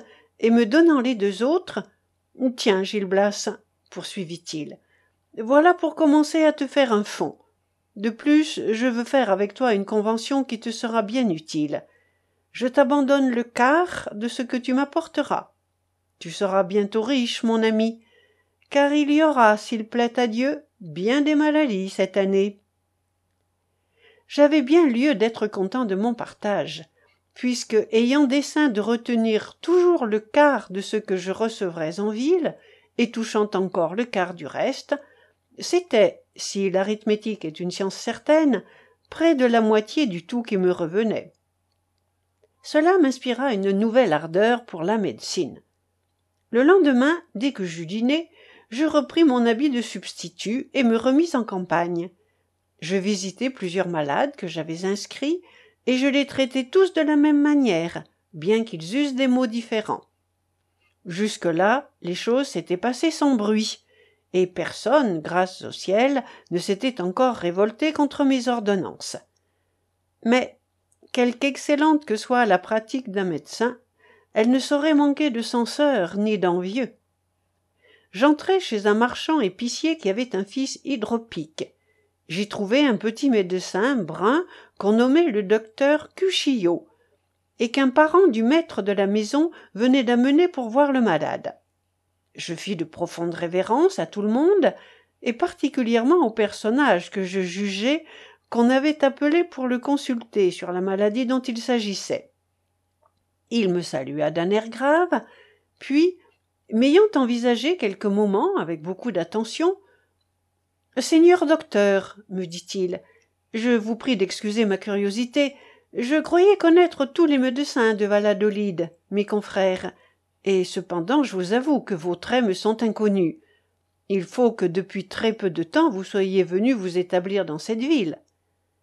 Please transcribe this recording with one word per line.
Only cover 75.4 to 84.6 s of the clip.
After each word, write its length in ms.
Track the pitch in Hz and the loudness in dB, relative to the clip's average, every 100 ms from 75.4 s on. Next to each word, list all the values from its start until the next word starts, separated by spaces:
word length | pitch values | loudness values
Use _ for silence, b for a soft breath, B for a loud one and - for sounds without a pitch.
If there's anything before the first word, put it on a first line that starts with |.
censeurs 760 | 226 240 226 - 294 247 170 196 | -4 -2 -2 0 0 2 -2 -2
ni 200 | 214 214 | -2 0
d'envieux. 560 | 180 180 180 226 240 - _ _ _ _ _ _ _ b b b b | 0 0 -2 -4 -6 -10 _ _ _ _ _ _ _ b b b b
J'entrai 480 | 185 277 294 - 381 | 2 2 4 0 -2
chez 280 | 359 214 208 | -2 -2 0
un 60 | |
marchand 460 | 208 240 226 - 320 | 2 0 -2 -2 0
épicier 580 | 202 - 233 - 311 320 | -2 -4 -8 -4 -4 -2
qui 120 | 202 | -2
avait 260 | 196 254 190 | -2 -4 -6
un 80 | |
fils 360 | 196 262 269 - | -6 -6 -6 -8
hydropique. 920 | - 254 208 233 226 180 151 - - _ _ _ _ _ - | -8 -6 -4 -6 -6 -12 -12 -12 -14 _ _ _ _ _ -10
J'y 200 | 165 208 | -8 -8
trouvai 380 | - 196 254 294 | -6 -2 2 2
un 100 | 208 | 0
petit 340 | 214 220 285 | -2 -2 0
médecin 640 | 220 180 185 - 185 240 269 | 0 0 -4 -4 -2 0 -2
brun 500 | 160 160 196 294 359 B | -4 -2 0 0 -2 B